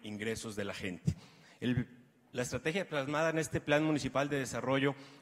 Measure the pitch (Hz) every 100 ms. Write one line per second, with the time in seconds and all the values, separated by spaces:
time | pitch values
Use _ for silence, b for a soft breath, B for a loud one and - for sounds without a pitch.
0 | 107 107 110 110 113 104 101 92 101 87
1 | - - B B B B 117 123 117 -
2 | - _ _ - 123 127 156 175 175 151
3 | 135 151 165 160 156 165 - 147 156 151
4 | 131 131 143 143 123 123 123 135 139 135
5 | B B